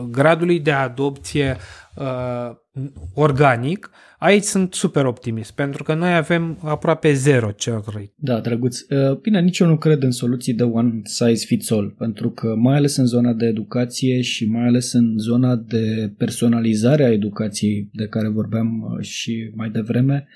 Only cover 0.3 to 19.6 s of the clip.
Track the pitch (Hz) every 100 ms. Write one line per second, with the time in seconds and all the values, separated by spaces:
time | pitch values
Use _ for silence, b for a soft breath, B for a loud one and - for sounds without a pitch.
0.3 | 165 175 175 151 139 131 120 143 139 -
1.3 | 147 135 127 B B B - 135 127 123
2.3 | 123 120 113 _ 131 139 - - 139 147
3.3 | 135 143 117 131 190 - b b b 165
4.3 | 208 196 196 185 - 190 151 135 117 123
5.3 | 113 107 - 143 139 139 160 180 170 156
6.3 | 170 165 156 156 151 - 156 160 139 135
7.3 | 131 107 101 - 113 104 104 101 _ 143
8.3 | 117 135 117 123 123 - 139 135 139 -
9.3 | 202 175 175 170 156 160 151 131 123 120
10.3 | 123 131 117 120 113 120 113 101 - 120
11.3 | 113 - 107 - 107 101 - 117 104 110
12.3 | - 113 110 123 143 143 139 123 120 120
13.3 | 113 117 110 104 123 123 - 131 127 120
14.3 | - 107 117 120 120 120 123 117 110 110
15.3 | 120 127 123 113 117 110 110 107 101 117
16.3 | - 117 117 113 107 120 151 127 110 104
17.3 | 101 107 - 104 104 101 - 107 113 110
18.3 | 107 104 113 113 113 110 117 104 - -
19.3 | 113 110 110